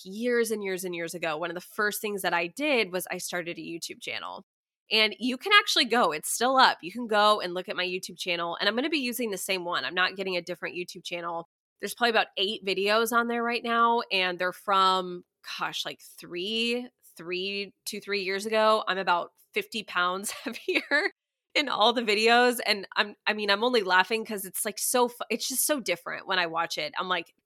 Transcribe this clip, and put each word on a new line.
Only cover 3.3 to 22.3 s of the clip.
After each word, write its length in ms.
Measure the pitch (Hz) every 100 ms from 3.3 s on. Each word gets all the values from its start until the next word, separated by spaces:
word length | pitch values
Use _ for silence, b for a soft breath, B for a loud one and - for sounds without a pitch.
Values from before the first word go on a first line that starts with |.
| 175 165 160
a 20 |
YouTube 400 | 160 165 - -
channel. 460 | - 113 87 90 - _ _ _ -
And 240 | 214 214 196
you 180 | 240 254
can 160 | 392
actually 320 | 415 427 349
go, 280 | 269 233 196
it's 200 | 151 -
still 240 | - 240 262
up. 220 | 226 -
You 120 | 160
can 140 | 226 240
go 360 | 208 208 214
and 100 | 180
look 160 | 175 185
at 80 | 175
my 80 |
YouTube 320 | 180 185 - 180
channel, 400 | 185 170 170 170
and 80 | 202
I'm 80 |
gonna 140 | 220 302
be 80 | 320
using 340 | 247 233 233
the 60 | 190
same 300 | - 190 175
one. 180 | 165
I'm 80 | -
not 240 | 175 180 190
getting 220 | 190 180
a 20 |
different 360 | 175 175 180 170
YouTube 280 | 175 185
channel. 420 | - 175 170 170 165 _ _ -
There's 120 | 202
probably 180 | - 240
about 160 | 220 185 -
eight 260 | 196 220
videos 480 | 190 185 196 214 226
on 160 | 233 233
there 140 | 233
right 200 | 233 233
now, 380 | 233 233 233 233 -
and 280 | 190 185 175
they're 160 | 180
from, 680 | 180 - 196 190 185 180 180 - _ - -
gosh, 260 | 160 156
like, 160 | 151 147 - -
three, 720 | 165 175 190 226 233 240 247 _ _ -
three, 560 | 170 180 196 202 196 _
two, 160 | - 208
three 220 | 196 202
years 240 | 185 196 220
ago. 360 | 220 214 220 -
I'm 80 | 185
about 360 | 185 175 160 _ _
fifty 300 | 220 202 220
pounds 480 | 196 180 180 185 208
<laughs> 120 | -
heavier 680 | - 226 - 294 - 294 381 - _ _ _
in 140 | - 277
all 240 | - 214
the 80 | 233
videos. 600 | 220 202 226